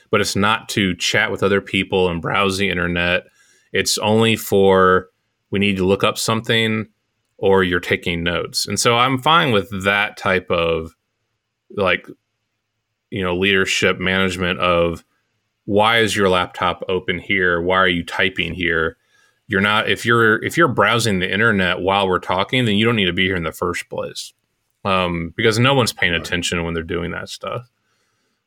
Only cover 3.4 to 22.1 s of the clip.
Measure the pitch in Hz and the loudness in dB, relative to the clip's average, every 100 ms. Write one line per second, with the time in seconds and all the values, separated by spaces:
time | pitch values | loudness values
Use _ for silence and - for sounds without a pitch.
3.4 | _ _ _ 98 95 - 107 110 113 107 | _ _ _ -4 -2 -2 2 2 2 0
4.4 | - 101 98 95 92 92 - _ _ _ | 0 2 4 6 6 4 0 _ _ _
5.4 | - 101 101 95 92 98 110 - - 110 | -8 -2 0 0 2 2 0 -2 -2 -2
6.4 | 113 113 110 110 104 _ _ _ _ - | 0 0 0 -2 -6 _ _ _ _ -4
7.4 | 98 95 90 87 - 98 92 85 85 82 | 2 4 4 0 -2 -4 -2 -4 -2 -4
8.4 | - - - 101 123 117 127 131 151 165 | -4 -6 -6 -2 2 2 2 0 2 2
9.4 | 151 104 95 98 98 101 104 - 101 92 | 4 0 0 -4 0 0 -2 -4 -2 0
10.4 | - 90 82 82 82 _ _ _ _ _ | 0 -2 0 -2 -4 _ _ _ _ _
11.4 | _ _ _ - 92 87 - - _ _ | _ _ _ -2 0 0 -4 -20 _ _
12.4 | _ _ _ _ _ _ - - 92 90 | _ _ _ _ _ _ -10 -4 -2 0
13.4 | 98 95 92 - 95 90 92 95 95 90 | 2 2 0 0 0 2 0 0 0 -2
14.4 | 90 92 90 87 85 82 _ _ _ _ | -4 -2 0 2 2 -2 _ _ _ _
15.4 | _ _ - 104 107 117 107 101 95 90 | _ _ -2 2 4 4 2 2 2 2
16.4 | 87 - 90 - - 92 92 87 - 98 | 0 -2 -2 -2 -4 -4 -4 -6 -4 -2
17.4 | 90 85 87 92 95 87 87 - 95 92 | 0 0 0 2 2 0 -4 -2 -2 -2
18.4 | 82 85 85 82 80 - _ _ _ _ | -6 -4 -2 -2 -2 -6 _ _ _ _
19.4 | - 95 104 107 - 95 113 117 113 110 | -4 0 2 2 0 -2 2 4 4 2
20.4 | 113 156 165 107 104 117 113 92 92 95 | 0 0 2 4 2 2 0 -2 -2 0
21.4 | 113 101 90 92 90 101 98 | 2 2 0 0 0 2 2